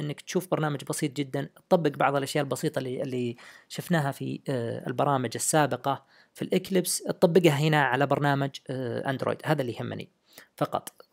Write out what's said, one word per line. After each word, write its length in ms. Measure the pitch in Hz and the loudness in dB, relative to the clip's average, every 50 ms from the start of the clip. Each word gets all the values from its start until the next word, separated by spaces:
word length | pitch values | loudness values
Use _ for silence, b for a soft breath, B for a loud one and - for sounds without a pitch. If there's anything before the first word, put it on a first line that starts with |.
إنك 200 | 156 147 147 - | -8 -8 -8 -10
تشوف 300 | - - - 185 175 - | -10 -6 -4 -4 -2 -2
برنامج 320 | 165 156 156 151 143 131 143 - | -2 0 0 -2 -2 -4 -6 -6
بسيط 220 | 147 - 160 147 123 | -6 -4 -4 -4 -4
جدا، 360 | 147 143 131 131 143 143 - _ - - - | -4 -6 -4 -4 -6 -6 -6 _ -10 0 2
تطبق 200 | - - 160 147 135 143 | 2 4 4 2 0 2
بعض 180 | 147 135 139 | 2 2 2
الأشياء 280 | 139 135 139 - 151 143 | 0 -2 0 -2 -2 -2
البسيطة 360 | 135 139 - - 151 - 139 | -2 -4 -2 -2 -2 -2 -2
اللي، 220 | 131 131 127 - | -6 -4 -6 -6
اللي 340 | 135 135 127 123 123 120 120 B B B B B B B | -4 -4 -4 -2 -4 -4 -4 B B B B B B B
شفناها 420 | - - - - 170 160 143 139 | -12 -10 -2 0 0 0 0 0
في، 300 | 135 - 135 131 131 - - - | -4 -4 -6 -6 -6 -8 -6 -4
آه، 380 | 139 123 117 113 113 117 - - | -4 -2 -2 -4 -6 -6 -6 -6
البرامج 440 | 127 123 135 143 143 131 127 113 - | -2 0 2 2 2 2 0 -2 -4
السابقة 680 | 117 - - - 156 147 127 139 120 - 139 135 - b b b b b b b | -4 -2 2 4 4 4 4 2 -2 -2 -2 -4 -4 b b b b b b b
في 80 | - | -8
الإكليبس، 560 | - - - 185 190 - 190 180 180 - - - - | -4 0 0 -2 0 0 0 0 0 0 -2 -4 -4
تطبقها 500 | - - - - 180 160 196 170 165 143 | -4 0 4 4 6 6 8 6 6 4
هنا 300 | 139 151 160 156 151 139 | 6 2 4 4 4 4
على 220 | 131 120 131 143 | 4 4 2 2
برنامج، 440 | 131 143 - 147 143 139 139 139 139 - - _ - | 2 2 2 2 2 2 2 0 -2 -4 -10 _ -10
آه، 400 | 135 127 131 120 113 117 - 135 | -8 -6 -4 -4 -4 -4 -4 -4
أندرويد. 320 | 135 123 - 113 113 - - | -4 -2 -2 -2 -4 -2 0
هذا 160 | - 156 147 | 0 0 0
اللي 120 | 131 120 110 - | 0 -4 -4 -6
يهمني 300 | 123 117 104 104 - - _ _ B B B B B B B | -6 -8 -8 -8 -10 -14 _ _ B B B B B B B
فقط. 380 | - 147 - - - - - _ _ - _ | -4 -4 -2 -2 -6 -6 -8 _ _ -20 _